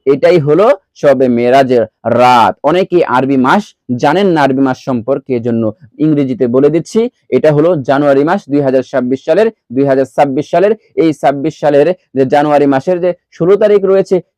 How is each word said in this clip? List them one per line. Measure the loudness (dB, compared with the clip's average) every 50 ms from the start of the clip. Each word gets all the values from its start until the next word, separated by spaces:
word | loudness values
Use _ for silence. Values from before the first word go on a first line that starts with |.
| -2
এটাই | -2 0 2 2 2 2 2
হলো | 2 2 0 2 2 2 0 -2 _ _ _
শবে | -2 0 2 2 2 2 0
মেরাজের | 0 0 0 2 2 2 2 2 0 0 -2 -4 _ _ -6
রাত। | -4 0 2 2 4 4 4 2 2 0 _ -2
অনেকেই | -2 -2 -2 -2 0 0 -2 0
আরবি | 0 -2 -2 -2 0 0
মাস | 0 0 0 0 0 -2 -6 _ _ _ -8 -6
জানেন | -2 -2 0 0 0 0
না | 0 0 0 0
আরবি | 0 0 0
মাস | -2 -2 -4 -6
সম্পর্কে, | -6 -6 -6 -6 -4 -4 -6 -6 -4 -6 -6
এজন্য | -6 -4 -4 -4 -2 -4 -4 -6 _ -16 -16 _ -4
ইংরেজিতে | -2 -2 0 0 -2 -4 -4 -4 -2
বলে | -2 0 2 2 2
দিচ্ছি। | 0 -2 -4 -4 -4 -4 -4 -4 -6 _ _ -4
এটা | -2 0 0 2 2
হলো | 2 2 0 0 -2 -2
জানুয়ারি | -2 -2 0 0 2 2 2 2
মাস | 0 -2 -4 -4 -4
দুই | -4 -2
হাজার | 0 0 0 -2 -2
ছাব্বিশ | -2 -4 -4 -4 -2 -4 -4 -2
সালের, | -2 0 0 0 -2 -2 _ _ -10 -4
দুই | -2 0
হাজার | 0 0 0 -2 -2 _
ছাব্বিশ | -2 -2 0 -2 -4 -6 -2
সালের, | -2 0 0 0 -2 -2 _ _ -4
এই | -2 0 0 -2
ছাব্বিশ | -2 -2 -2 -2 -2 -4 -8 -6 -4
সালের | -2 0 2 2 2 0 -2 -6 _ _ -4
যে | -2 -2
জানুয়ারি | 0 0 0 0 2 2 2 2
মাসের | 2 0 -2 -2 -2 -4 -2
যে | -2 -4 -4 -6 _ _ _
ষোলো | -4 0 0 2
তারিখ | 2 2 2 2 2 0
রয়েছে, | 0 0 0 0 0 -2 -4 -4 _ _